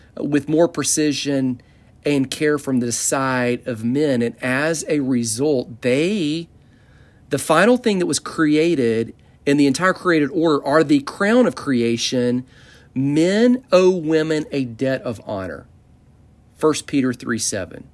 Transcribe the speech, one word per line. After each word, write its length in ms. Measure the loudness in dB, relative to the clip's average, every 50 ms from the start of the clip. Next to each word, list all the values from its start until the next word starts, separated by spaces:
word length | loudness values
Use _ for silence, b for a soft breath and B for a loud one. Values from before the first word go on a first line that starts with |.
| b b b -8
with 320 | -6 -2 -2 -2 0 0
more 180 | 2 2 2 2
precision 920 | 0 -2 -4 -2 -2 0 0 0 -2 -2 -4 -2 -2 -2 0 -2 -4 -6 b b b b b b b b _
and 240 | -2 0 0 0 -2
care 280 | -4 -2 0 0 0 -2
from 220 | -2 -2 -2 -2
the 120 | -2 -2
side 760 | -4 -4 -2 -2 -2 -2 -2 0 0 0 0 0 -2 -4 -4 -8
of 160 | -8 -4 -4
men. 380 | -2 0 0 2 2 2 0
And 140 | 0 -2 -4 -6
as 440 | -4 -4 -2 0 0 -2 -2 -4 -4 -2
a 120 | -2 -2
result, 840 | 0 0 0 -2 -2 -2 -4 -2 0 0 0 -2 -2 -6 -12 -6
they, 640 | -2 0 0 2 0 0 0 -2 -2 -2 -4 -4 -8 -10 _ b b b b b b b b b b b b b b b
the 100 | -4 -4
final 380 | 0 2 4 4 6 4 4 2
thing 220 | 2 0 0 0
that 60 | 0
was 140 | -2 -2 -4
created 960 | -6 -8 -4 0 0 2 4 4 2 2 2 2 2 2 0 0 -2 -4 -8 b b b b b b
in 120 | 0 2 4
the 100 | 4 4
entire 260 | 2 2 0 0 0
created 360 | 0 0 2 2 2 2 0
order, 320 | 0 0 2 2 2 2 0
are 180 | 2 4 4 4
the 180 | 4 2 0
crown 440 | 0 -2 -4 -2 0 2 4 4 4
of 100 | 2 0
creation. 920 | -4 -4 -2 0 0 2 0 0 -2 -2 -2 -2 0 0 0 0 -2 -4 b b b b b b b b b b
Men 680 | -2 -2 0 2 2 2 2 2 4 4 4 2 2 0 _
owe 240 | 4 4 6 4 4
women 500 | 2 0 0 0 0 0 0 -2 -4 -4 -4
a 140 | -4 -4 -4
debt 360 | -4 -4 -4 -2 -2 -2 -2 -4
of 180 | -8 -8 -8 -8
honor. 420 | -8 -8 -8 -8 -8 -10 -12 -16 -20 -20 -20 _ _ -20 _ _ _ _ _ _ _ _ _ _ _ _ 0
First 300 | 0 2 2 0 -4 -4
Peter 260 | -2 0 0 0 -2
three 260 | -4 -6 -6 -4 -4
seven. 480 | -4 -4 -6 -6 -8 -10 -12 -18 -20 -20